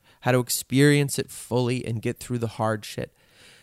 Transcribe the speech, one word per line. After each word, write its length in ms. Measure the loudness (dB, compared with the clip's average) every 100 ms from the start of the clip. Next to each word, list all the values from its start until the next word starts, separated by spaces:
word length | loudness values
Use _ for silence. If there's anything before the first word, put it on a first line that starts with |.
| _ _
How 100 | 2
to 80 | 2
experience 800 | 2 -4 0 4 6 6 2 -2
it 100 | -6
fully 560 | -10 -4 0 0 -2 -4
and 160 | -4
get 160 | -4 -6
through 220 | -6 -4
the 80 | -4
hard 360 | -2 -2 -2
shit. 300 | -6 -10 -10 _ _ _ -20 -20